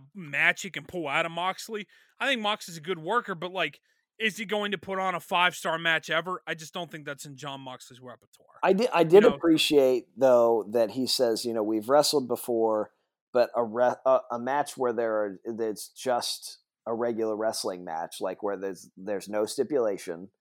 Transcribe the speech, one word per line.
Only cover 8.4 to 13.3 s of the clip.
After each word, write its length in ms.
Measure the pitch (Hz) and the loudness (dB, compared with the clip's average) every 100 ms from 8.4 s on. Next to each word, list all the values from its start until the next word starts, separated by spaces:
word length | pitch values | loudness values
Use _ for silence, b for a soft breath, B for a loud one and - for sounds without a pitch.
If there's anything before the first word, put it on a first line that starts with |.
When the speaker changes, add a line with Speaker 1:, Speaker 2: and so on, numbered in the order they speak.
| _ - | _ -2
Speaker 2:
I 100 | 170 | 2
di-, 160 | 190 247 | 2 2
I 120 | 165 | 2
did 200 | 165 185 | 8 10
Speaker 1:
You 60 | 208 | 10
know? 60 | 139 | 6
Speaker 2:
appreciate, 680 | 170 160 - 151 131 127 - 107 | 2 4 6 6 6 4 -2 2
though, 500 | 131 123 117 117 98 | 6 8 6 4 2
that 200 | 117 110 | 2 2
he 160 | 123 123 | 0 -2
says, 380 | - 120 110 | 2 2 0
you 100 | 120 | -2
know, 80 | 113 | -2
"We've 260 | 107 110 107 | 0 0 4
wrestled 380 | 143 143 151 123 | 4 4 2 -2
before, 640 | 120 - 117 113 107 104 _ _ _ _ | -6 -2 0 2 0 -2 _ _ _ _